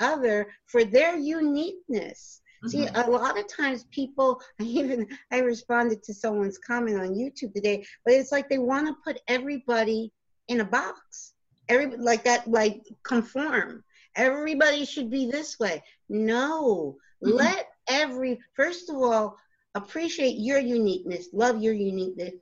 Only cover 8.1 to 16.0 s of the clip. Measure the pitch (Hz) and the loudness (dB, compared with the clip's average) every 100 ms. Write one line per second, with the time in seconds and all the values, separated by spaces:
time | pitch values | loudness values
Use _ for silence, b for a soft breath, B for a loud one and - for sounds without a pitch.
8.1 | 262 262 285 277 269 247 269 302 277 - | 4 4 -2 0 0 0 0 -2 -4 -8
9.1 | - - 247 269 285 240 233 220 220 226 | -8 -4 -2 -2 -6 -2 0 2 0 -4
10.1 | - _ _ - 240 202 240 381 - _ | -12 _ _ -4 -2 0 0 -2 -8 _
11.1 | - - _ _ _ - 240 285 240 240 | -20 -20 _ _ _ 2 2 2 0 2
12.1 | 226 247 240 233 226 214 214 - - - | 2 4 2 2 2 2 0 -8 -18 -2
13.1 | 240 226 262 302 254 - 240 - b b | 0 0 -4 -2 -2 -2 -8 -20 b b
14.1 | - 247 285 302 294 302 294 277 - 233 | -2 0 0 -2 2 4 2 -2 -6 -4
15.1 | 269 247 285 302 - 208 156 b b | -2 -2 -4 -6 -4 -2 -2 b b